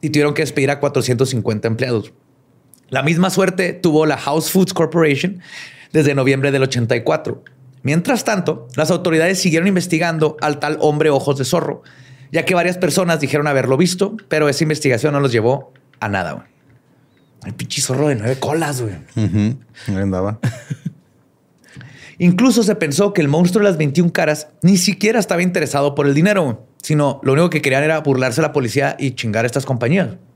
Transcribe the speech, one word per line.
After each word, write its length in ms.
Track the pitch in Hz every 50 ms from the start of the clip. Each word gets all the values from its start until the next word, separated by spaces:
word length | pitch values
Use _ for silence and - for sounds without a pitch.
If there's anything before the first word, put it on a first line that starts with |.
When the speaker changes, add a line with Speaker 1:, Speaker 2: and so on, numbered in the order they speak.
| -
Speaker 1:
y 80 | 156
tuvieron 240 | - 143 147 147 143
que 80 | 143 160
despedir 280 | 131 - - 135 135
a 80 | 143 139
cuatrocientos 520 | - 143 - 131 120 - 123 117 131 120
cincuenta 380 | - 117 98 - 110 107 - 113
empleados. 440 | 110 113 135 127 123 110 95 - _ _ _ _ _ _ _ _ _ _ _ _ - _ _ _
La 120 | - 127 135
misma 280 | 151 170 160 180 190
suerte 420 | 185 202 190 185 185 185 185 175 -
tuvo 320 | - - 175 151 151 156
la 140 | 160 143 -
House 320 | - 151 143 165 - -
Foods 240 | - 185 190 180 185
Corporation 680 | - 165 - - 170 165 151 143 131 - 185 202 - - - - - - - - - - - -
desde 220 | 156 147 139 143
noviembre 380 | 139 131 131 135 135 135 143 135
del 120 | 139 135
ochenta 300 | 131 131 123 117 110 123
y 60 | 120 120
cuatro. 420 | - 156 156 - - - - - - _ _ - - - - _
Mientras 420 | - 147 165 175 - 269 233 -
tanto, 440 | - 220 196 175 156 147 - - - -
las 140 | - 156 156
autoridades 480 | 185 170 - 180 160 160 160 180 190 185
siguieron 300 | - 185 151 160 170 202
investigando 680 | 196 180 170 - - 160 170 170 165 160 160 226 - - -
al 160 | 151 147 143
tal 160 | 147 147 156 151
hombre 280 | - 151 147 147 156 156
ojos 300 | 143 135 135 - 143 135
de 80 | 135
zorro, 360 | - - 170 147 - - - _ - - - - - - - - -
ya 140 | - 165 160
que 100 | - 185
varias 220 | 175 170 180 180
personas 440 | 180 185 165 131 185 185 175 165 156
dijeron 260 | 151 127 - 151 147
haberlo 320 | 151 143 135 131 117 131 131
visto, 400 | 185 175 180 185 196 196 214 220 - _
pero 220 | - 156 156 147
esa 140 | 135 - 165
investigación 500 | 156 156 143 - 143 127 113 117 151 143
no 60 | 139
los 120 | 139 139 117
llevó 400 | 120 107 117 131 139 - - _ _ _ _ _ _
a 80 | - 107
nada, 220 | 101 95 90 85 71
güey. 140 | - - _ _ _ _ _ _ _ _ _ _ _ _ _ _ _ _ _ _ _ -
El 60 | 92 113
pinche 300 | - - - - - -
zorro 260 | - 127 131 147 151
de 60 | 139
nueve 240 | 117 101 117 135 135
colas, 400 | - 123 147 165 160 143 143 127
güey. 140 | 120 107 92 80 - - -
Speaker 2:
Ujú. 420 | - 110 95 85 104 104 107 123 139 - _ - - - -
Ahí 80 | 101 95 98
andaba. 380 | 98 95 90 92 101 107 107 - 120 110 - - - - - - - - - _ _ _ _ _ _ _ _ _ _ _ _ _ _ - - - - - - - - -
Speaker 1:
Incluso 460 | - 180 175 175 180 240 262 220 226 226
se 120 | 190 208
pensó 380 | - 165 151 139 139 202 202 202
que 80 | -
el 80 | 156 139
monstruo 340 | 143 160 180 175 180 226 208
de 60 | 202
las 80 | 185
veintiún 320 | 151 156 143 135 165 175 170
caras 400 | - - 170 156 151 147 - - _ _ -
ni 160 | 175 202 185
siquiera 400 | 185 - 196 - 208 208 226 240
estaba 220 | 208 - 185 170 180
interesado 520 | 185 175 185 156 131 - 139 143 147 139
por 120 | 135 143
el 80 | 143 139
dinero, 520 | 147 160 208 208 196 170 135 113 - - _ _ _ -
sino 380 | - 156 147 147 139 127 - -
lo 120 | 135 135
único 160 | 143 170 180
que 100 | 180 156
querían 220 | - 143 131 135 147
era 180 | 156 160 156
burlarse 400 | 147 147 139 131 127 131 127 -
de 60 | 160
la 60 | 147 135
policía 420 | 147 131 113 98 135 139 143 151 -
y 120 | 139 135
chingar 340 | 117 - - 113 104 110 113
a 20 |
estas 200 | 123 - 143 135
compañías. 500 | - 135 113 120 120 160 196 175 117 - - - _ _